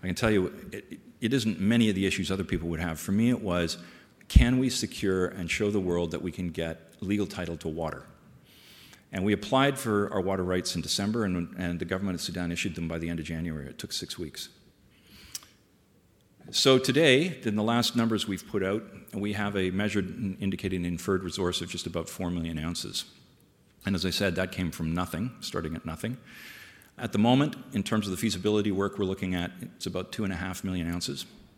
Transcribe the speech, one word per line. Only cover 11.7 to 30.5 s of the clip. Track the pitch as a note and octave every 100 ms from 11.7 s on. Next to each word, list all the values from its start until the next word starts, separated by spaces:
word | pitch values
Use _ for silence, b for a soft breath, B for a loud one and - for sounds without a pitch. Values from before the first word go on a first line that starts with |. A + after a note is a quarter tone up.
| F2
the | F2
government | F#2+ G2 F2+
of |
Sudan | - F2+ F2
issued | E2+ G2+
them | E2 E2+
by | E2
the | E2
end | E2+
of |
January. | D#2+ E2 E2+ D#2 C#2
It | -
took | -
six | - - -
weeks. | E2 - - - _ _ _ B B B B B B B _ _ _ _ _ _ _ _ -
So | - C#3+ C3
today, | C3 C3+ D#3 B2+ F3+ C3
in | A#2 G#2
the |
last | G#2+ A#2 A#2+ A#2+
numbers | A2+ A2 -
we've | F#2 -
put | G#2
out, | F#2+ G#2+ G#2+ - -
we | G#2+ G#2
have | G2+ G#2 G2+
a | F#2
measured | F#2 G#2 G#2 F#2
and | F#2 G2+ F#2
indicated | G2 F#2 G2 F#2
and |
inferred | F2 F2 - F#2+
resource | F#2 E2+ F2+ F2
of | E2+
just | F2+ -
about | E2+ E2
four | - F2+
million | F2 E2 D#2
ounces. | D#2+ E2+ - G1+ - - - _ _ _ _ _ -
And |
as | F#2+
I | F#2
said, | E2+ G2+
that | F2 F#2
came | - F2+
from | - D#2+
nothing, | E2+ F2+ E2 A#2 -
starting | - - E2
at | E2 D2+
nothing. | D#2+ A2+ B2+ B B B B B B B -
At | A2
the | G2+
moment, | A2+ C3 D3 - -
in | G#2
terms | F#2+ A2 G2+
of |
the | F2+
feasibility | A2+ F2+ G2+ G#2+ G#2
work | F#2+ G2 G2
we're | G2
looking | F#2+ F#2+
at, | F#2 F2 -
it's | - - -
about | F2+ F#2
two | -
and | G#2
a | F2
half | F#2